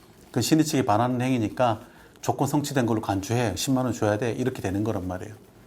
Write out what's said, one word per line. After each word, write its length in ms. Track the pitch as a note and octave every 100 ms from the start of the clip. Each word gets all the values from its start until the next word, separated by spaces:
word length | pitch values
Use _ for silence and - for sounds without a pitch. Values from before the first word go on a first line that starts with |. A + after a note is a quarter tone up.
| - - -
그 100 | C3
신의 240 | A2+ D#3+ D3+
측에 180 | C#3
반하는 380 | A2 G#2+ B2+ B2+
행위니까 580 | B2+ B2+ G#2 - B2 G#2+ - - - -
"조건 260 | - - C#3
성취된 380 | D3 C#3+ C#3 A#2
걸로 160 | A2
간주해, 540 | - G2 F#2+ A#2 A2+ F2
십만 300 | - C3 B2+
원 80 |
줘야 240 | G#2 G#2+ G#2
돼." 160 | A#2+
이렇게 280 | - B2+ -
되는 220 | G2 G2
거란 240 | G#2+ G2 F2+
말이에요. 260 | F#2 G2+ G#2+ - -